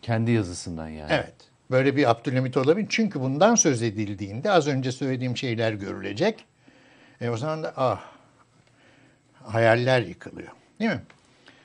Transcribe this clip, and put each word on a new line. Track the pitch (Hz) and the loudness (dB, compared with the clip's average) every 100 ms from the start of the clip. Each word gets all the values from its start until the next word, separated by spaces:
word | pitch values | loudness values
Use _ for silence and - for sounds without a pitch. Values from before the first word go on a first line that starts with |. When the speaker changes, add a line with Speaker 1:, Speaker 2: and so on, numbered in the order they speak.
Speaker 1:
Kendi | - 117 113 | -2 0 2
yazısından | 117 92 87 - 82 80 | 2 0 -6 -10 -10 -10
yani. | 78 76 | -12 -2
Speaker 2:
Evet. | 151 - - _ _ _ | -2 -2 -12 _ _ _
Böyle | 131 135 135 | 2 2 2
bir | 135 | 2
Abdülhamit | 117 - 127 127 135 | 2 0 -2 0 0
olabilir. | 131 175 208 | 4 2 2
Çünkü | - 220 147 | 0 -2 0
bundan | 131 139 196 | -4 4 4
söz | 233 170 123 | 6 4 2
edildiğinde | 117 104 104 101 101 107 214 | 0 -2 -6 -6 -8 -6 2
az | 190 147 | 2 4
önce | 135 131 | -2 -2
söylediğim | 127 139 131 127 120 | -4 -4 -4 -4 -4
şeyler | 131 113 113 | -4 0 -2
görülecek. | 107 98 98 98 104 185 220 - _ _ _ _ _ - _ | -2 -6 -8 -8 -2 -2 -2 -12 _ _ _ _ _ -20 _
E, | 120 | -6
o | 117 | -4
zaman | 147 156 | -4 -6
da | - - | -6 -2
ah, | 131 98 - - _ _ _ _ _ _ _ _ _ _ _ _ | -2 -2 -8 -20 _ _ _ _ _ _ _ _ _ _ _ _
hayaller | - 110 113 117 123 127 | -6 2 4 4 4 2
yıkılıyor. | 98 87 - - - - _ _ | 0 -8 -16 -16 -18 -20 _ _
Değil | 220 | -4
mi? | 147 - - _ _ - - | -4 -8 -20 _ _ -20 -20